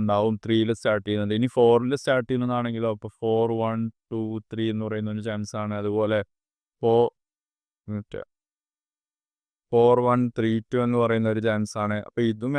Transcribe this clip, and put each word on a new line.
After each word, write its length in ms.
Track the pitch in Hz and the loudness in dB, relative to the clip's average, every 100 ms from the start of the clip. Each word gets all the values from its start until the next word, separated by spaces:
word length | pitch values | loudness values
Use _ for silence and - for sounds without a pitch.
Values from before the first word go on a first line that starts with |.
ഉണ്ടാവും 340 | 104 101 110 107 | 0 2 2 0
ത്രീയില് 300 | 110 113 110 113 | 0 0 2 0
സ്റ്റാർട്ട് 280 | 117 107 101 | 0 0 0
ചെയ്യുന്നത്. 280 | 104 104 107 | -2 0 0
ഇനി 100 | 123 - | 0 4
ഫോറില് 420 | 117 117 123 143 | 6 6 2 -2
സ്റ്റാർട്ട് 260 | - 131 117 | 0 0 0
ചെയ്യുന്നതാണെങ്കിലോ, 600 | 127 123 123 120 113 113 107 | -2 -2 -2 -4 -4 -4 -4
അപ്പൊ 140 | 107 - | -10 -6
ഫോർ 320 | 113 110 117 113 | -2 2 2 0
വൺ 180 | 113 113 113 - - | -2 -2 -4 -8 -10
ടു 100 | 113 110 110 - | -6 -6 -8 -10
ത്രീ 120 | 110 113 | -4 -4
എന്ന് 140 | 107 110 | -2 -4
പറയുന്ന 240 | 107 107 107 | -4 -6 -6
ഒരു 80 | 110 | -6
ചാൻസ് 260 | 104 104 107 | -8 -8 -8
ആണ്. 120 | 107 104 | -6 -4
അതുപോലെ 380 | 104 104 107 107 101 _ _ _ _ _ | -2 0 0 0 -2 _ _ _ _ _
ഫോ-, 300 | 117 113 120 - _ _ _ _ _ _ - | 2 2 2 -2 _ _ _ _ _ _ -12
മറ്റേ 340 | 104 104 - - _ _ _ _ _ _ _ _ _ _ _ _ _ _ | -10 -10 -14 -14 _ _ _ _ _ _ _ _ _ _ _ _ _ _
ഫോർ 260 | 117 120 123 123 | 4 6 6 4
വൺ 120 | 123 123 120 | 2 0 0
ത്രീ 140 | 113 113 - | 0 -2 -2
ടു 60 | 127 120 | -2 0
എന്ന് 120 | 120 | 0
പറയുന്ന 260 | 117 113 110 | 2 0 0
ഒരു 120 | 110 110 | 0 0
ചാൻസ് 280 | 107 104 110 | 0 -2 -4
ആണ്. 140 | 104 104 - | -4 -4 -6
അപ്പൊ 140 | - 117 | -2 0
ഇതും 220 | 107 123 | 0 -4